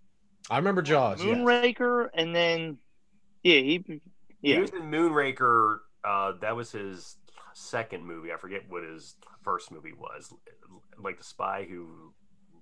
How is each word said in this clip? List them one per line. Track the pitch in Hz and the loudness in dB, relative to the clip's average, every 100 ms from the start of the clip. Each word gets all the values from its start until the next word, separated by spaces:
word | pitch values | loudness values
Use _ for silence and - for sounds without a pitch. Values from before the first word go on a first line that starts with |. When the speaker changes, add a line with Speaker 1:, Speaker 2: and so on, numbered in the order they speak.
| _ _ _ _ - | _ _ _ _ -4
Speaker 1:
I | 120 | 0
remember | 190 190 | 2 0
Jaws, | 147 151 117 95 | 2 4 4 0
yes. | 190 240 | 0 2
Speaker 2:
Moonraker, | 240 240 247 240 247 240 233 | 4 4 4 2 0 0 0
and | 165 165 | -2 0
then, | 170 170 165 160 139 _ _ _ _ _ _ | 2 2 0 -4 -10 _ _ _ _ _ _
yeah, | 180 147 | 6 6
he, | 135 175 185 151 - - - - | 6 0 -2 -12 -14 -20 -20 -4
yeah. | 143 311 | 2 2
Speaker 3:
He | |
was | 196 | 2
in | 180 156 | -4 -4
Moonraker. | 151 170 151 135 131 127 117 107 107 - _ | 2 2 2 0 2 4 6 4 2 -8 _
Uh, | 104 101 98 92 | -2 0 -2 -2
that | 107 117 | -4 -4
was | 120 | -6
his | 107 98 90 - - - - - | -10 -10 -10 -16 -20 -20 -20 -20
second | - - 120 110 92 87 | -20 -8 -6 -6 -10 -12
movie. | 82 82 | -14 -12
I | 82 | -12
forget | 92 95 92 | -10 -12 -10
what | 87 | -12
his | 82 80 - - - - | -12 -14 -20 -20 -20 -12
first | 101 92 - | -6 -4 -6
movie | 80 78 | -18 -18
was. | 76 - - - - - - - 92 - - | -16 -16 -16 -18 -20 -20 -20 -20 -20 -20 -14
Like | 98 - | -12 -12
The | |
Spy | - - 95 98 90 | -16 -8 -6 -6 -8
Who | 90 82 80 80 _ _ - _ - | -14 -16 -20 -20 _ _ -20 _ -20